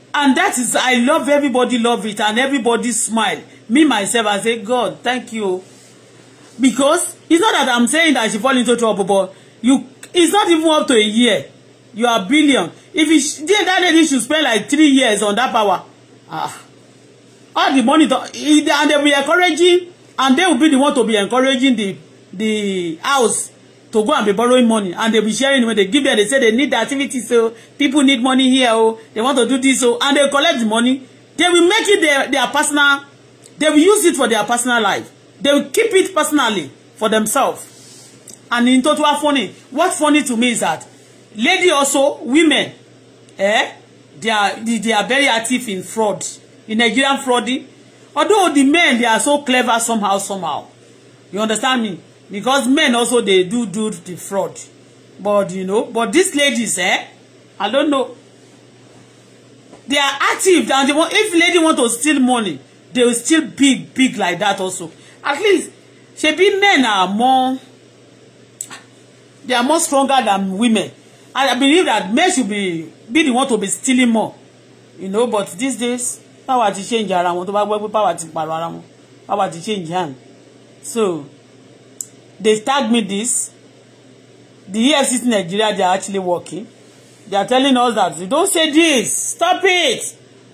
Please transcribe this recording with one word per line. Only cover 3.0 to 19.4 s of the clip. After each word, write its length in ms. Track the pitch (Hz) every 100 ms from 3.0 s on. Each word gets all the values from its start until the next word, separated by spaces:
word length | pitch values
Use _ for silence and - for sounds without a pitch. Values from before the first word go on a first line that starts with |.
| - 226 208 151 - - -
Me, 160 | 247
myself, 440 | 311 220 196 233 214
I 120 | 202
say, 200 | 214 233
"God, 360 | 202 247 202 156
thank 320 | 240 254 247
you." 280 | 220 196 185 - - - - - - - - - -
Because 560 | 254 254 277 349 - - -
it's 120 | 330
not 100 | 440
that 140 | 349 262
I'm 200 | 240 233
saying 260 | 311 330
that 180 | 254 220
she 60 | 214
fall 180 | 254 254
into 220 | 240 233
trouble, 260 | 226 196
but 300 | 190 196 190 - - -
you, 240 | 226 269 - - -
it's 180 | 359 330
not 160 | 403 415
even 200 | 320 320
up 180 | 302 302
to 60 |
a 80 | 233
year. 440 | 214 220 240 180 - - - - - 196
You 120 | 240
are 180 | 226 185
billion. 420 | 294 294 247 165 - -
If 160 | - 311
it 100 | 320
sh-, 180 | - - 302
then 200 | 415 359
that 160 | 370
lady 240 | 359 320 311
should 160 | 269
spend, 220 | - 311
like, 260 | 277 220 208
three 180 | 285 311
years 340 | 269 254 202
on 120 | 208 202
that 160 | 254
power. 320 | 226 208 175 - - - - -
Ah. 340 | 156 143 - - - - - - - - - - 311
All 200 | 370 269
the 60 |
money, 240 | 233 311 277
to, 100 | 254
and 680 | - 233 262 302 302 294 294
they 60 | 294
will 80 |
be 100 | 294
encouraging, 800 | 277 277 349